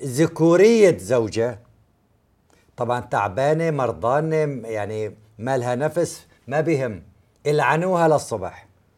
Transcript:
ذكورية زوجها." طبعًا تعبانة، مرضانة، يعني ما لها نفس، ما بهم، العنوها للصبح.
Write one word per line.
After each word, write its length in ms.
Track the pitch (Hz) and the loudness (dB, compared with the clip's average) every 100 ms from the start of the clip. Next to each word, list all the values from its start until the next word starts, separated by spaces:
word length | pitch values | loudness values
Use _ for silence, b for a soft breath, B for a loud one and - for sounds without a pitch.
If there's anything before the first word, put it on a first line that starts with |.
ذكورية 960 | 139 123 160 - 165 175 214 233 196 - | -4 0 0 2 4 6 6 8 6 4
زوجها." 600 | 92 123 110 104 117 110 _ _ _ _ _ _ _ _ _ b b - | 0 0 0 -2 -4 -4 _ _ _ _ _ _ _ _ _ b b -8
طبعًا 240 | 120 123 | -4 -4
تعبانة، 720 | 117 123 104 98 139 156 165 | -2 -2 -2 0 0 0 0
مرضانة، 960 | 147 120 110 113 139 160 156 151 135 113 | -2 -2 -2 0 0 0 -2 -2 -4 -8
يعني 480 | 107 104 110 107 - _ - | -6 -6 -6 -8 -10 _ -10
ما 200 | 120 131 | -4 -2
لها 160 | 123 | -2
نفس، 520 | 123 156 165 165 - - b - | -2 -2 -2 -4 -6 -20 b -6
ما 140 | 143 | -4
بهم، 420 | 156 147 127 95 - _ _ _ - | -2 -2 -4 -8 -16 _ _ _ -2
العنوها 640 | 147 127 156 185 180 160 | 0 2 0 0 2 2
للصبح. 600 | 143 - 110 90 - - _ _ | 2 0 -8 -8 -14 -20 _ _